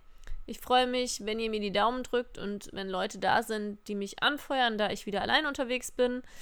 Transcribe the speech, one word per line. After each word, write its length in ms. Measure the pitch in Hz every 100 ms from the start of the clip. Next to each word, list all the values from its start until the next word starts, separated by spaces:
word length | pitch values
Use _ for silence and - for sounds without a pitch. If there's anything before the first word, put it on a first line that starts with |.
| - - - - -
Ich 140 | 233
freue 260 | - 247 254
mich, 400 | 247 247 - 202
wenn 120 | 220
ihr 120 | 226
mir 100 | 220
die 120 | 208
Daumen 300 | 190 214 254
drückt 360 | - 240 240 -
und 320 | 202 202 -
wenn 160 | - 196
Leute 300 | 185 196 196
da 240 | 190 202
sind, 440 | 226 214 208 202 -
die 60 |
mich 280 | 208 196 -
anfeuern, 560 | 240 285 - 269 247 214
da 120 | 202
ich 140 | 202
wieder 160 | - 196
allein 240 | 214 247
unterwegs 460 | 302 277 247 247 -
bin. 320 | - 247 247 - -